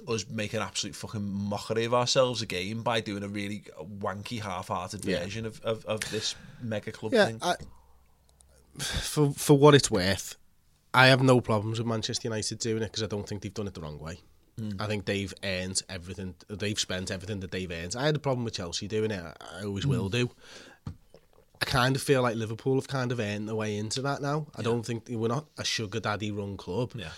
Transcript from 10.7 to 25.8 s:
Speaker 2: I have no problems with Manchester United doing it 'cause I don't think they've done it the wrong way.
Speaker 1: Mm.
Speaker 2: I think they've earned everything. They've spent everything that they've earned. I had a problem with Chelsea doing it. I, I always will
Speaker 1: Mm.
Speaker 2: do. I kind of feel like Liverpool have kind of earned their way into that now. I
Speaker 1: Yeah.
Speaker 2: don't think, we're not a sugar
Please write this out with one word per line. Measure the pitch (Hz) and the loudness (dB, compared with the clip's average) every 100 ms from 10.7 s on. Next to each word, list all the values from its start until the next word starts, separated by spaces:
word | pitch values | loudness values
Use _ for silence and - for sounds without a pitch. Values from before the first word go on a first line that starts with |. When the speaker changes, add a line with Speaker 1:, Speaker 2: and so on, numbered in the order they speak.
| _ _ | _ _
Speaker 2:
I | 123 131 | 8 10
have | 131 | 10
no | 131 127 | 8 6
problems | 117 110 107 113 | 6 0 0 -2
with | 117 | -2
Manchester | 113 107 113 120 | -2 -2 -4 -4
United | 107 - 107 | -4 -4 -4
doing | 117 110 | -2 -2
it | 107 | -2
'cause | 110 | -4
I | 104 | -4
don't | 104 98 | -4 -6
think | 101 | -8
they've | 101 | -8
done | 101 101 | -6 -8
it | |
the | 92 | -6
wrong | 76 73 | -10 -8
way. | 78 87 - - _ - | -10 -12 -16 -20 _ -10
Speaker 1:
Mm. | 107 98 | -8 -4
Speaker 2:
I | 107 | -2
think | 107 95 | -2 0
they've | 101 98 - | -2 -2 -6
earned | 101 92 92 92 - | -4 -4 -2 -4 -6
everything. | 92 87 92 92 87 - | -10 -10 -8 -8 -10 -12
They've | 98 104 107 | -4 -2 -2
spent | - 92 92 | -2 -4 -4
everything | 95 98 104 | -6 -6 -6
that | 92 | -4
they've | 95 90 | -6 -4
earned. | 85 87 113 | -6 -6 -2
I | 147 | 0
had | 151 | 0
a | |
problem | 143 127 | 0 -2
with | 113 - | -2 -4
Chelsea | 87 - 101 | -6 -6 -2
doing | 107 110 | 0 0
it. | 98 | -2
I, | 85 - - 85 | -8 -12 -14 -8
I | 104 | -4
always | 98 139 | -2 0
will | - 95 | 0 0
Speaker 1:
Mm. | |
Speaker 2:
do. | 120 123 - - - - - - - - - _ - _ - | 0 -2 -4 -20 -20 -20 -16 -14 -14 -20 -20 _ -20 _ -6
I | - | 0
kind | 131 127 135 | 4 4 2
of | |
feel | - 131 | 4 4
like | 123 113 | 4 0
Liverpool | 110 113 139 | -4 -2 0
have | 131 - | 0 0
kind | 135 123 | -2 -2
of | 120 | 0
earned | 104 104 107 | -2 -2 -2
their | |
way | 110 107 104 | -2 -2 -2
into | 107 - | -2 -2
that | 139 143 | -2 -2
now. | 143 151 151 - | -2 -2 -4 -4
I | |
Speaker 1:
Yeah. | |
Speaker 2:
don't | 110 120 | 0 0
think, | 110 117 - | 0 -6 -4
we're | 113 117 | 0 0
not | 127 - - | 0 -4 -6
a | |
sugar | 98 - | -4 -2